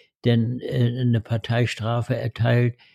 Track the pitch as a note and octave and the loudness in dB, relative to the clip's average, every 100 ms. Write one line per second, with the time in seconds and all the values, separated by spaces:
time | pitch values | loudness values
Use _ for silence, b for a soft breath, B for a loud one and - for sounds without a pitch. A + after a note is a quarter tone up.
0 | b _ B2 A#2 A#2 B2 - C3+ A#2+ B2 | b _ 2 2 2 -4 -4 0 0 0
1 | B2 A#2 - A2+ - A#2+ A#2 - G#2+ A#2+ | 2 0 0 -4 -2 0 0 -2 -4 -2
2 | A#2 A#2+ A#2 - A#2+ A#2+ A#2+ b b | -2 -4 -4 -2 2 2 2 b b